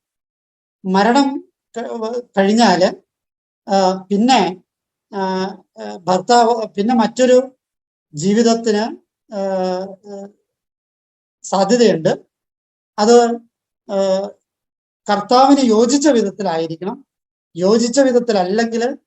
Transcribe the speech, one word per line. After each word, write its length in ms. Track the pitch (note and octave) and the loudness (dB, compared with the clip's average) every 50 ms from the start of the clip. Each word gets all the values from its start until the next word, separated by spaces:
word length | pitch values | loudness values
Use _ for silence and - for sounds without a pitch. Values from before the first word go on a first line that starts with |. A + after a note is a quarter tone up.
| _ _ _ _ _ _ _ _ _ _ _ _ _ _ _ _ - | _ _ _ _ _ _ _ _ _ _ _ _ _ _ _ _ -6
മരണം 560 | F#3+ F#3 G3 G#3 A#3 B3 C#4+ C#4 C4+ C#4 E4+ - _ _ _ _ _ - | -2 0 0 2 2 2 2 2 0 -2 -8 -12 _ _ _ _ _ -14
ക-, 420 | A#3 - A#3+ A#3 A#3 A3 A3 B3 A#3+ - _ - | -12 -12 -10 -10 -10 -8 -8 -8 -10 -10 _ -2
കഴിഞ്ഞാല്, 540 | G3 G3 G3 G#3+ A#3 A#3+ G3 F3 E3 F#3 - - - _ _ _ _ _ _ _ _ _ _ _ _ - A3+ | 0 0 2 2 2 4 4 4 2 2 0 -2 -4 _ _ _ _ _ _ _ _ _ _ _ _ -6 -2
ആ, 320 | G3 G3 F#3+ F#3 F#3+ F#3 | 0 0 2 0 -2 -2
പിന്നെ, 600 | - - G3+ G3 A#3 B3+ C4 A3 F3+ E3+ F#3 - _ _ _ _ _ _ _ _ _ - G3+ | -6 -4 -2 0 2 2 2 2 2 0 -4 -10 _ _ _ _ _ _ _ _ _ -14 -8
ആ, 300 | G3 F#3+ F#3+ F#3+ F#3 F#3+ F#3+ F#3+ - _ _ _ A3 G#3+ | -6 -6 -4 -4 -4 -6 -6 -8 -14 _ _ _ -16 -14
ആ, 140 | G#3 G#3 | -14 -14
ഭർത്താവ് 680 | G3+ E3+ F3 F#3 F#3 F#3 - A#3+ A#3+ A#3 A3+ A#3+ A3+ G#3+ | -10 -4 -2 -2 -2 0 2 4 4 4 2 0 -2 -4
പിന്നെ 280 | G#3 - G3+ G3+ A#3 A#3+ | -8 -6 -4 -2 0 2
മറ്റൊരു 600 | A#3 A3 G#3+ - A#3+ B3+ B3 B3+ B3+ C4+ C4+ _ _ _ _ _ _ _ _ _ _ _ _ D#3 | 2 0 0 0 0 2 4 4 4 2 0 _ _ _ _ _ _ _ _ _ _ _ _ -10
ജീവിതത്തിന്, 840 | D3 E3 G3 G#3 A#3 A#3 A#3 A3+ A3+ A#3 A3+ G#3 G#3 A3 C4+ E4+ - _ _ _ _ _ - A3 | -4 -2 0 2 2 2 2 0 0 -2 -2 -2 -2 -2 -6 -8 -14 _ _ _ _ _ -14 -10
ആ, 60 | G3 G3 F#3+ F#3+ F#3+ F#3 F#3 F3+ F#3 F#3+ | -8 -6 -6 -4 -4 -4 -4 -6 -6 -8
ആ, 440 | G3 F#3+ F#3+ G#3 G3+ G3+ G3 G3 G3+ _ _ _ _ _ _ _ _ _ _ _ _ _ _ _ _ _ _ _ _ _ _ - | -12 -16 -20 -20 -18 -16 -16 -16 -18 _ _ _ _ _ _ _ _ _ _ _ _ _ _ _ _ _ _ _ _ _ _ -10
സാധ്യതയുണ്ട്. 840 | - F#3+ G3 F#3+ F3+ A#3+ A#3+ A#3 G3+ E3+ D#3+ D#3 F#3+ C#4 - _ _ _ _ _ _ _ _ _ _ _ _ _ _ - G#3 | -4 -2 -2 0 2 2 4 4 2 2 0 -2 -2 -4 -4 _ _ _ _ _ _ _ _ _ _ _ _ _ _ -6 -2
അത്, 360 | G#3 A3+ A#3+ A#3+ A#3 A#3 A#3 A#3 - _ _ _ _ _ _ _ _ - | 2 4 4 4 4 2 -2 -6 -10 _ _ _ _ _ _ _ _ -6
ആ, 360 | G3+ G3 G3 F#3+ F#3+ F#3+ G3+ G3+ - _ _ _ _ _ _ _ _ _ _ _ _ _ _ - | -4 -2 -2 0 -2 -2 -4 -8 -12 _ _ _ _ _ _ _ _ _ _ _ _ _ _ -4
കർത്താവിന് 540 | G#3 G3 - - B3 B3 C4+ C#4 C#4+ C#4 C4+ | -4 -2 0 2 4 4 6 6 4 4 2
യോജിച്ച 420 | A3+ G#3 G#3+ A#3+ A#3 C#4 C#4+ C#4+ | 2 2 2 2 2 2 2 2
വിധത്തിലായിരിക്കണം. 960 | D4+ B3+ A3+ G3+ G3 - - G3 F#3 E3 D#3+ E3 D#3 E3 - F3+ G3+ B3 C#4+ - _ _ _ _ _ _ _ _ _ - | 2 2 2 0 -2 -6 -6 -6 -4 -4 -4 -4 -6 -8 -8 -8 -10 -10 -12 -16 _ _ _ _ _ _ _ _ _ -8
യോജിച്ച 420 | E3 F3+ G3 A3 A#3 A#3 A#3+ - C#4+ | -2 0 2 2 2 0 0 2 2
വിധത്തിലല്ലെങ്കിൽ 1000 | C4+ B3+ A#3+ A#3+ A#3+ A#3 G#3 G3 F3+ F3+ G3+ A3 A3+ A3+ A3+ A3+ A#3 C4 D4 - _ | 2 4 2 0 0 0 -2 -2 0 -2 -2 -2 -2 -2 -4 -4 -4 -4 -6 -8 _